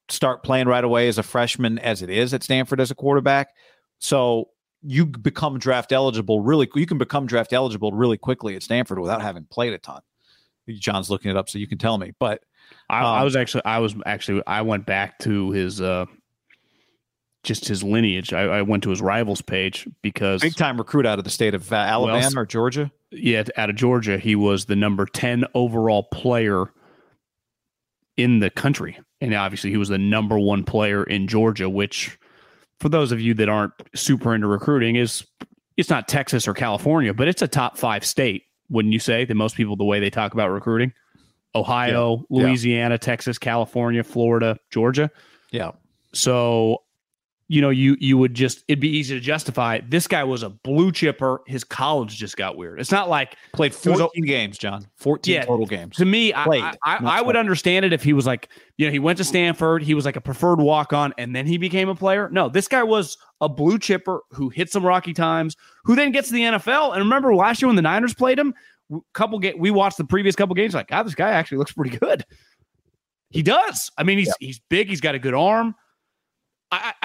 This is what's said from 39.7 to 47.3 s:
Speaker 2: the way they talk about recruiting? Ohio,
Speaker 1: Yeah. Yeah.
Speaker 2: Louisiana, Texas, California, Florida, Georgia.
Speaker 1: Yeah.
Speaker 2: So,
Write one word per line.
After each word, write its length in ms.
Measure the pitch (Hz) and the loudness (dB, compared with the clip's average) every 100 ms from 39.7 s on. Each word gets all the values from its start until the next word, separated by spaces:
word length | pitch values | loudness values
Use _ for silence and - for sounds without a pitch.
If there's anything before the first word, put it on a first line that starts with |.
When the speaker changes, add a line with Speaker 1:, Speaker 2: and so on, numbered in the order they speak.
| 101 | 0
Speaker 2:
the 80 | 101 | 0
way 160 | 104 | 2
they 100 | 101 | 0
talk 240 | 117 104 113 | -2 -2 0
about 160 | 101 | -2
recruiting? 420 | 98 110 113 127 - _ _ _ _ _ 113 | -2 0 0 0 -4 _ _ _ _ _ -4
Ohio, 720 | - 123 123 120 117 117 - | 0 0 0 2 2 0 0
Speaker 1:
Yeah. 120 | 131 | 2
Yeah. 60 | 127 | 2
Speaker 2:
Louisiana, 500 | 127 117 117 120 117 | 2 2 0 2 0
Texas, 400 | - 120 - 120 | 0 -2 -4 -4
California, 640 | - 117 113 123 117 117 | -2 -2 -2 -2 0 0
Florida, 560 | 113 120 117 117 113 113 _ | -2 0 2 4 2 0 _
Georgia. 400 | - 113 131 151 - _ _ _ | 0 2 2 0 -4 _ _ _
Speaker 1:
Yeah. 220 | 117 87 - _ _ _ | -8 -8 -10 _ _ _
Speaker 2:
So, 720 | - - 123 120 117 110 113 - _ _ _ _ | -4 0 2 2 2 2 0 -4 _ _ _ _